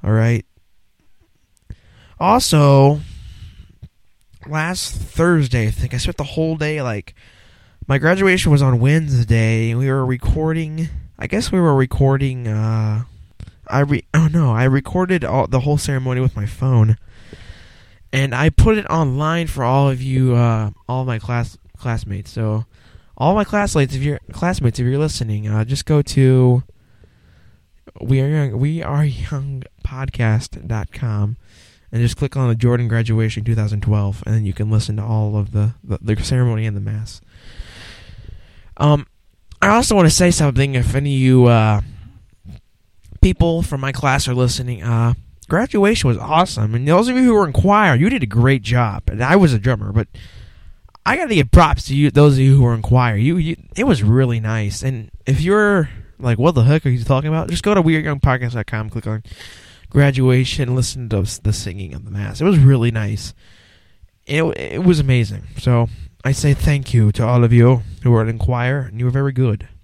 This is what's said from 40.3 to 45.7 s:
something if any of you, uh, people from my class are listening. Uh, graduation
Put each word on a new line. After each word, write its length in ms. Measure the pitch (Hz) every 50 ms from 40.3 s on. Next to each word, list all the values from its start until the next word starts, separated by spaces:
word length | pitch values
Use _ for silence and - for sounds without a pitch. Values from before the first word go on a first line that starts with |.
something 440 | 170 - 156 147 131 127 139 139 135
if 200 | 127 120 - 104
any 200 | 135 143 143 139
of 60 | 135
you, 260 | 131 131 127 127 123
uh, 340 | 120 120 113 110 107 107 101 101 - - - - - - - - _ _ _ _ - - - _ _ _ _ _ _ _ _ _ - - -
people 420 | - 170 - - 170 170 165 165 170
from 180 | - - 135
my 120 | 131 135 131
class 340 | - - 139 131 139 -
are 80 | - 123
listening. 480 | 123 127 123 123 - 127 123 120 107 78
Uh, 320 | 117 117 113 117 117 117 - - - - - - -
graduation 600 | - 170 226 269